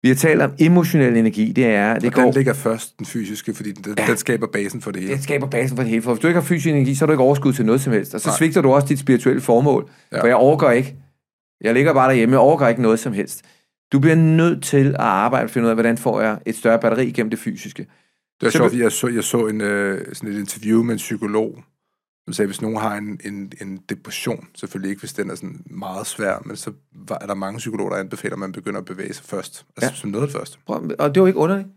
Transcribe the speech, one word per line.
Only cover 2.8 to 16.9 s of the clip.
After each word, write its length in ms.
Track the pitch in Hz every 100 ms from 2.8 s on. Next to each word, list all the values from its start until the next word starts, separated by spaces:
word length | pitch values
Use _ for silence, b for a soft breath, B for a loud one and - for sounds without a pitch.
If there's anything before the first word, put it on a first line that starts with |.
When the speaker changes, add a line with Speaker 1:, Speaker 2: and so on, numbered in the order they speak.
| - -
Speaker 2:
den 80 | 104
fysiske, 480 | 120 98 107 -
fordi 180 | 104 104
den, 240 | 98 98 104
Speaker 1:
Ja. 80 | 104
Speaker 2:
den 100 | 117
skaber 300 | - 113 110
basen 340 | 104 101 -
for 100 | -
det 100 | 95
hele. 120 | 95
Speaker 1:
Den 80 | 139
skaber 260 | 139 143 139
basen 300 | 123 131 123
for 60 |
det 60 | 117
hele, 120 | 113
for 120 | 120
hvis 80 | 113
du 60 | 165
ikke 120 | 175
har 60 | 139
fysisk 200 | 175 147
energi, 280 | 147 135 139
så 100 | 156
har 20 |
du 60 |
ikke 100 | 151
overskud 300 | 131 143 139
til 120 | 123 110
noget 160 | 131
som 120 | 135
helst, 220 | 110 95 107
og 60 |
så 80 | -
Speaker 2:
Nej. 80 | 107
Speaker 1:
svigter 240 | 160 175
du 100 | 135
også 140 | 139 139
dit 120 | 143
spirituelle 420 | - 123 131 127
formål, 480 | 123 117 143 123 - b b
Speaker 2:
Ja. 100 | 110
Speaker 1:
for 60 | 117
jeg 80 | 120
overgår 360 | 131 151 147
ikke. 240 | 120 135 - _ _ _ _ _ _
Jeg 120 | 107
ligger 200 | 120 147
bare 160 | 135 131
derhjemme, 240 | 131 113
jeg 60 | 131
overgår 280 | 131 156 127
ikke 140 | 117
noget 180 | 117 113
som 140 | 131
helst. 280 | 101 - - b b b _ _
Du 80 | 139
bliver 160 | 156 165
nødt 480 | 160 160 170 165
til 240 | - 143 139
at 60 | 139
arbejde 440 | 117 95 113 127
og 60 | 113
finde 160 | 123 117
ud 40 |
af, 60 | 113
hvordan 220 | 113 117
får 240 | 123 107
jeg 180 | 110 107 -
et 100 | 110
større 240 | 117 113
batteri 280 | 117